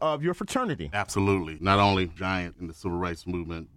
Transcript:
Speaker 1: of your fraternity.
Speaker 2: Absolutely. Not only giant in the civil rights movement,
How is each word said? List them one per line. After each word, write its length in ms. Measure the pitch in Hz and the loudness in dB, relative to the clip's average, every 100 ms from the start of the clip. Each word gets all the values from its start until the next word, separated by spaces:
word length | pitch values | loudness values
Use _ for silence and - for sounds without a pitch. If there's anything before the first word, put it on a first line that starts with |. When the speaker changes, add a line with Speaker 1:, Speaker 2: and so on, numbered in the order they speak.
Speaker 1:
of 220 | 156 147 | 0 0
your 100 | 165 | -2
fraternity. 560 | 180 - 262 240 113 76 | -2 -2 -2 0 -2 -4
Speaker 2:
Absolutely. 680 | 101 104 202 196 98 80 76 | -4 -2 2 4 2 0 -2
Not 180 | 92 101 | 2 6
only 300 | 101 98 87 | 6 4 0
giant 480 | 82 92 92 87 - | -2 -4 -2 -4 -8
in 80 | 85 | -12
the 80 | |
civil 240 | 80 95 87 | -8 -4 -2
rights 260 | 90 85 | -2 -4
movement, 440 | - 90 82 82 80 | -6 -6 -6 -8 -12